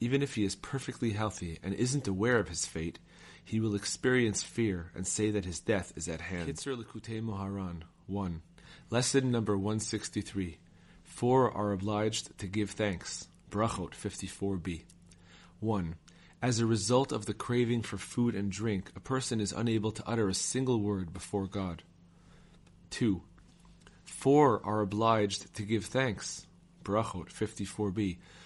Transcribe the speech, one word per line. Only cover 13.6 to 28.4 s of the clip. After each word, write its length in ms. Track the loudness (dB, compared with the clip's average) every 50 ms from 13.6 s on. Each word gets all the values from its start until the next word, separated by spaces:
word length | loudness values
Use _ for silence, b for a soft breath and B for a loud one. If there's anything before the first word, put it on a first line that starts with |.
| 0 0 0 -2 -6 -6 -8
fifty-four 640 | -6 -6 -6 -6 -6 -10 -10 -6 -4 -2 -2 -2 -2
B. 260 | -2 -4 -6 -6 -8 -16 -20 -20 -20 -20 B B B B B B B B B B
One. 360 | -2 0 0 0 -2 -4 -6 -10 -14 B B B B B B B
As 180 | 0 2 2 4
a 60 | 4
result 440 | 4 4 2 4 4 4 4 4 4
of 140 | 0 -4 -2
the 100 | -4 -6
craving 460 | -6 -2 0 2 2 4 4 2 0
for 160 | 0 -4 -6
food 380 | -8 -8 -4 0 2 2 2 2
and 180 | 0 -2 -2
drink, 400 | -2 -2 -2 0 0 -2 -4 -6 -12
a 60 | -14
person 400 | -6 -2 -2 -2 -2 -2 -2 0
is 120 | -2 -2
unable 380 | -2 0 0 2 2 2 0 0
to 160 | -2 -4 -4
utter 220 | -2 0 2 2 2
a 60 | 2
single 480 | 0 -2 -2 -2 0 0 2 2 2
word 320 | 2 0 0 -2 -2 -6 -8
before 320 | -12 -10 -4 -2 -2 -2
God. 360 | -2 -4 -4 -4 -4 -4 -8 -12 -20 -20 -20 -20 B B B B B B B B B B B B B -20 -20 -16 -10
Two. 320 | -2 0 2 2 2 0 -2 -12 -20 -20 -20 -20 B B B B B B B B B B B
Four 560 | -18 -10 0 4 6 8 10 10 8 6 4 2
are 160 | 0 2 2
obliged 720 | 2 2 2 2 4 4 6 6 4 2 0 -4 -8 -10 -10
to 80 | -8
give 240 | -2 0 0 0 0
thanks. 600 | 0 0 0 0 0 -2 -4 -6 -10 -10 -12 -14 -18 -20 -20 -20 -20 -20 -12 -4
Brachot 460 | 0 2 2 2 0 -4 -8 -10 -10
fifty-four 600 | -4 -4 -4 -4 -4 -6 -8 -6 -4 -2 -2 0
B 280 | 0 0 0 0 -2 B B B B B